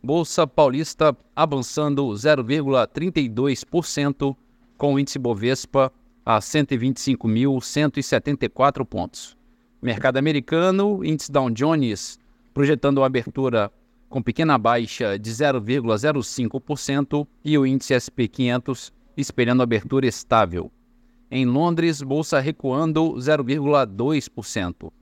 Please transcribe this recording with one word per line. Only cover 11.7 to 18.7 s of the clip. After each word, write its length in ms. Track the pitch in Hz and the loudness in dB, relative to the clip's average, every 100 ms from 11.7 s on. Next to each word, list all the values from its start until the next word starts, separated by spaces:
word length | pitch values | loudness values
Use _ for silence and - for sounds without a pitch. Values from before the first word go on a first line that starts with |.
| 160 127 101 - - _ _ _ | 2 0 -2 -8 -16 _ _ _
projetando 460 | - 143 143 143 139 | 0 2 4 2 4
uma 80 | 135 | 2
abertura 640 | 131 117 - 131 117 101 _ _ _ _ | 2 -4 -2 0 2 0 _ _ _ _
com 120 | 135 | -6
pequena 380 | 120 - 160 135 | -4 0 2 2
baixa 580 | 110 120 117 - 110 101 | 4 2 0 -4 -2 -2
de 160 | 110 | -6
zero 280 | 113 147 131 | -2 0 0
vírgula 360 | 107 135 117 107 | 0 -2 0 0
zero 280 | 139 143 | 0 -2
cinco 360 | 113 - 117 135 | -4 -4 -4 -4
por 160 | - 147 | -6 -8
cento 480 | - 139 139 147 147 _ | -2 -2 0 -2 -4 _
e 120 | 151 151 | 0 2
o 80 | |
índice 300 | 135 135 - | 4 0 2
S 160 | 127 - | 0 0
P 160 | - 113 | -4 -4
quinhentos 680 | - 123 123 123 | 0 0 0 -2